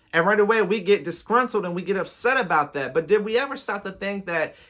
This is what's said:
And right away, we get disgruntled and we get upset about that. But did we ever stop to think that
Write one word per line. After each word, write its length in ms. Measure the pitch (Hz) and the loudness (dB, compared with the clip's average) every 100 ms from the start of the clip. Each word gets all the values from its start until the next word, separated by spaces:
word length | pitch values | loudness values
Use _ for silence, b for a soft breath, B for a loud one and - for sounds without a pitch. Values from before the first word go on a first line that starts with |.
| _ | _
And 120 | 165 175 | 2 4
right 140 | 214 | 4
away, 220 | 208 226 | 4 4
we 180 | 185 220 | 2 2
get 240 | 180 196 | 2 2
disgruntled 640 | 151 165 - 233 247 214 180 | 0 -8 0 2 2 -2 -4
and 100 | 175 | -4
we 60 | |
get 160 | 180 190 | -4 -4
upset 420 | 170 - 240 262 | -4 -4 0 0
about 360 | 185 156 143 143 | 2 0 0 -4
that. 180 | 131 | -4
But 140 | 156 156 | -2 2
did 180 | 208 208 | 0 2
we 120 | 233 | -2
ever 200 | 277 285 | -2 -6
stop 260 | - 202 | -6 -6
to 80 | 196 | -8
think 340 | 190 196 202 190 | -8 -6 -6 -4
that 280 | 165 151 - | -4 -4 -8